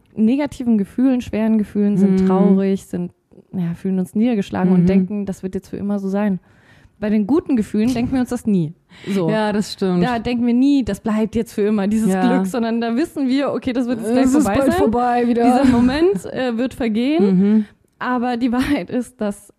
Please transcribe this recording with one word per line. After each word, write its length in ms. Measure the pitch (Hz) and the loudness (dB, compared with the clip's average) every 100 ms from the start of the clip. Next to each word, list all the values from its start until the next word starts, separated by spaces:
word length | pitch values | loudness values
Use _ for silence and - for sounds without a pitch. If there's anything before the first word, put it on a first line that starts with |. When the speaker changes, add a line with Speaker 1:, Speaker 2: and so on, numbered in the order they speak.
| _ - | _ 0
Speaker 1:
negativen 600 | 220 269 285 - 240 220 | 0 2 -2 -6 0 0
Gefühlen, 440 | 196 - 262 254 | 0 0 0 0
schweren 360 | 233 208 220 220 | -2 -2 0 0
Gefühlen, 380 | 208 208 202 202 | 0 0 0 2
sind 240 | 196 190 | 2 4
Speaker 2:
Mhm. 40 | 190 | 2
Speaker 1:
traurig, 600 | 190 202 190 196 196 - | 4 4 4 2 -2 -4
sind, 260 | 180 175 - _ - _ | -8 -8 -12 _ -20 _
ja, 200 | 190 170 | -6 -4
fühlen 260 | 170 190 190 | -4 -4 -2
uns 160 | 185 208 | -2 0
niedergeschlagen 580 | 233 226 196 202 185 | 0 0 -2 -2 2
und 80 | 185 | 4
Speaker 2:
Mhm. 60 | 175 | 4
Speaker 1:
denken, 380 | 190 185 208 196 | 4 2 -4 -6
das 180 | 190 | -8
wird 120 | 190 190 | -8 -10
jetzt 140 | - | -10
für 80 | - | -8
immer 200 | 202 202 | -4 -4
so 100 | 196 | -2
sein. 320 | 196 208 185 - _ _ _ _ _ | -2 0 -2 -6 _ _ _ _ _
Bei 100 | 208 | -2
den 160 | 214 196 | 0 2
guten 280 | 302 359 262 | 0 0 -2
Gefühlen 380 | 202 208 220 | -2 -2 -2
denken 180 | 240 247 | -2 -2
wir 60 | 262 | -2
uns 80 | 247 | -2
das 140 | 247 - | -4 -2
nie. 260 | 196 151 - _ - - | 0 0 -6 _ -16 -6
So. 220 | 196 165 | -2 0
Speaker 2:
Ja, 240 | 214 214 | 0 0
das 180 | 208 202 | -2 -4
stimmt. 300 | - 190 180 | -4 -2 2
Speaker 1:
Da 140 | 240 240 | 0 -2
denken 260 | 233 247 240 | -4 -2 0
wir 60 | 240 | 2
nie, 280 | 269 285 | 2 2
das 160 | 214 196 | 0 -4
bleibt 360 | 220 214 214 226 | -4 -2 -2 -2
jetzt 180 | 220 | -4
für 80 | - | -2
immer, 260 | 208 214 196 | 0 0 0
dieses 240 | 220 214 | 0 0
Speaker 2:
Ja. 160 | 190 185 | 2 2
Speaker 1:
Glück, 200 | - 190 | 2 0
sondern 340 | 247 226 233 | -2 -2 -2
da 140 | 233 233 | -2 -2
wissen 300 | 339 - 269 | -2 -2 -2
wir, 240 | 262 269 | 0 0
okay, 180 | - 262 | -2 -4
das 140 | 240 240 | -2 -2
wird 120 | 240 | -4
jetzt 120 | 220 | 0
gleich 140 | 247 262 | 2 4
Speaker 2:
Es 80 | |
ist 100 | 277 | 4
Speaker 1:
vorbei 140 | 240 214 | 2 2
Speaker 2:
bald 120 | 269 | 2
Speaker 1:
sein. 100 | - | 2
Speaker 2:
vorbei 460 | 254 233 247 240 240 | 2 2 0 0 0
wieder. 160 | 233 247 247 | 2 2 4
Speaker 1:
Dieser 100 | 269 | 4
Moment, 540 | 240 247 285 339 403 - | 4 2 2 0 0 -6
äh, 320 | - 254 226 | -6 -4 -2
wird 160 | 254 | -4
vergehen. 640 | - 240 214 247 311 208 185 202 214 | -4 -4 -2 0 2 2 2 4 2
Speaker 2:
Mhm. 100 | 208 _ _ _ | 0 _ _ _
Speaker 1:
Aber 360 | 240 247 247 240 | -6 -4 -4 -2
die 160 | 247 | -2
Wahrheit 380 | 240 277 285 180 | -2 -2 -2 -4
ist, 320 | 262 240 _ | -6 -8 _
dass 320 | 208 202 - | -6 -6 -14